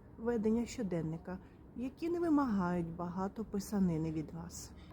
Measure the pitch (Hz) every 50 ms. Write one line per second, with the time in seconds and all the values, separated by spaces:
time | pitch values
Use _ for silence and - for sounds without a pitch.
0 | - - - - 226 233 240 226 202 220 220 233 233 - - - 233 180 180 165
1 | 160 156 160 165 - 185 180 180 - - - - - - - 233 240 269 - -
2 | 320 339 349 349 349 339 302 294 277 247 208 196 180 175 180 175 170 165 165 175
3 | 175 175 175 190 190 202 - 226 214 - - 202 196 - 214 202 190 175 165 156
4 | 160 160 156 160 151 - - 165 175 170 - - - - - - - -